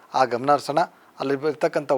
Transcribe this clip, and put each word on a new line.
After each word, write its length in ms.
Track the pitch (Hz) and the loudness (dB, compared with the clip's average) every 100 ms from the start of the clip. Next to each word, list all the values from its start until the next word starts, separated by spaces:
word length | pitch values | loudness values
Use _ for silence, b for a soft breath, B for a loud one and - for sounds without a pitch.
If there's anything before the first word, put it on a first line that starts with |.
| b 135 | b 0
ಆ 40 | 127 117 | 0 0
ಗಮನ 140 | 135 143 | 2 0
ಹರಿಸೋಣ. 260 | 120 151 185 b b - | 2 -2 -2 b b -8
ಅಲ್ಲಿ 140 | 135 135 151 | -4 -2 -2
ಇರ್ತಕ್ಕಂಥ 420 | 135 165 160 143 | -2 -2 -2 0